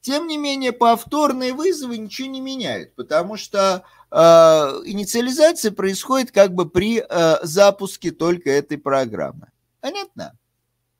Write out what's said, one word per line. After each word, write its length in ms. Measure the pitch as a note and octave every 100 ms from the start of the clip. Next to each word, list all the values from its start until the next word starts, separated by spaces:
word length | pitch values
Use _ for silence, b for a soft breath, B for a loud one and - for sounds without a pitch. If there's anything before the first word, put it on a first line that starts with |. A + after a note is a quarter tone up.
Тем 260 | - C#4+ E4+
не 100 | D4+
менее, 340 | C#4+ C4+ C4
повторные 800 | A#3+ A#3 A#3 - D4 D4 B3+ B3+
вызовы 440 | B3+ F4 D#4+ B3+ A#3
ничего 320 | G#3+ - C4
не 100 | C4
меняют, 540 | C4 C4 F3+ G#2 D2+ -
потому 420 | A#2+ D3+ F3 G#3+
что, 460 | - G3+ F#3+ F#3 b b b
э, 60 | D#3+ E3 E3 E3 D#3+ D3 - -
инициализация 840 | G3 G3 A#3 B3 C4+ D#4 E4+ A3
происходит 600 | G3+ F#3+ F#3+ - C4 B3
как 220 | G3 G3
бы 140 | F3+ E3+
при, 340 | F3+ G#3 A3+ -
э, 300 | E3+ E3 D#3
запуске 680 | E3+ E3 G3+ G3 G3 - E3+
только 380 | - E3 F3 C#3+
этой 280 | C#3 C#3+ D3
программы. 760 | C#3+ C3+ B2+ G2+ C#2+ - - _ _ _
Понятно? 560 | C4 G4+ G4 - E3+ _ _ _ _ _ _